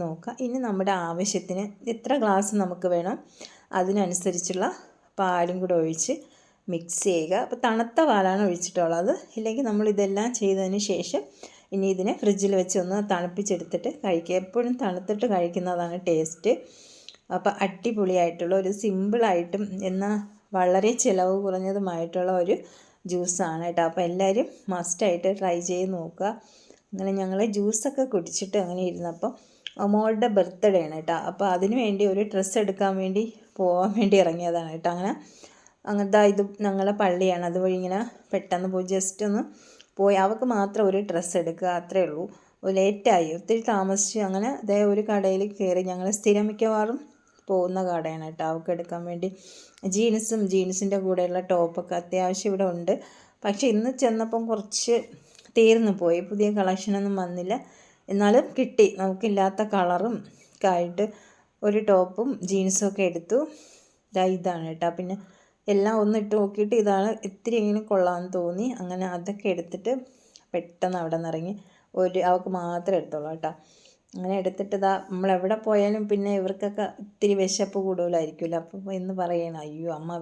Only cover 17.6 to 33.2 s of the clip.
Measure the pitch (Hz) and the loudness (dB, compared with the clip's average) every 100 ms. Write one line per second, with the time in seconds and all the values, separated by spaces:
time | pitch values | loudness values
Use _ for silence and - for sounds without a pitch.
17.6 | 196 202 233 208 190 185 170 170 175 190 | -2 -2 -4 0 2 4 2 0 0 0
18.6 | 185 202 220 185 202 233 226 175 175 196 | 0 -2 -2 0 0 2 2 2 0 -4
19.6 | 202 190 190 190 202 214 208 - _ 190 | -4 -4 -4 -2 0 -2 -4 -16 _ 2
20.6 | 180 185 214 240 254 185 180 190 196 185 | 4 4 4 2 2 4 2 2 0 -2
21.6 | 190 202 190 170 170 185 180 185 175 233 | -2 -2 -2 -4 -4 -2 0 2 2 0
22.6 | - - - _ 180 180 175 180 175 160 | -4 -20 -20 _ -4 -2 -2 -2 -2 -2
23.6 | 175 170 165 165 175 180 190 202 339 - | -2 0 0 2 -2 2 2 2 0 -6
24.6 | - 180 175 - 208 175 190 202 190 175 | -6 -6 -4 0 0 2 0 0 0 -2
25.6 | 180 180 190 185 165 - 196 226 - - | -2 -2 -2 -4 -6 -4 -4 -6 -12 -20
26.6 | - - _ 190 190 196 190 190 220 202 | -20 -20 _ -6 -2 -2 -2 0 0 0
27.6 | 202 220 285 277 262 202 170 - 190 208 | 0 0 -2 -2 0 -2 -2 -6 -4 -2
28.6 | 180 180 185 175 170 170 214 - - _ | -2 -2 -4 -4 -8 -6 -6 -8 -18 _
29.6 | - - 202 208 220 220 240 202 175 185 | -16 -4 0 2 2 2 2 4 2 2
30.6 | 214 190 156 156 156 165 170 180 196 180 | 4 4 2 -4 -2 -2 -2 -2 0 2
31.6 | 196 247 220 196 208 190 208 196 190 233 | 2 0 0 2 2 2 0 0 0 0
32.6 | 208 190 196 190 190 190 | 0 2 0 0 0 0